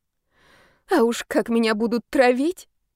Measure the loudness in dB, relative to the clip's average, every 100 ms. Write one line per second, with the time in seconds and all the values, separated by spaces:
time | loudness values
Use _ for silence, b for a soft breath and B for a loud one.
0 | _ _ _ b b b b b _ 0
1 | 0 -2 -4 -4 0 0 0 -2 -2 -4
2 | -2 2 2 2 -4 -6 -16 _ _